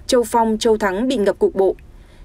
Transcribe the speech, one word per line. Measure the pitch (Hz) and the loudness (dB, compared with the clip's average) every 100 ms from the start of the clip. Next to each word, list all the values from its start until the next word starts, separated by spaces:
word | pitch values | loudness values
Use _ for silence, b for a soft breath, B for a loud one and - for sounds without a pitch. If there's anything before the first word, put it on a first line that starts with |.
| - | -2
Châu | 247 | 0
Phong, | 226 233 226 214 | 2 0 0 0
Châu | 233 214 | 0 0
Thắng | 202 185 254 | -2 -2 -2
bị | 262 | -2
ngập | 196 180 | -2 0
cục | 202 190 | 0 0
bộ. | 190 - - b b b | -2 -2 -10 b b b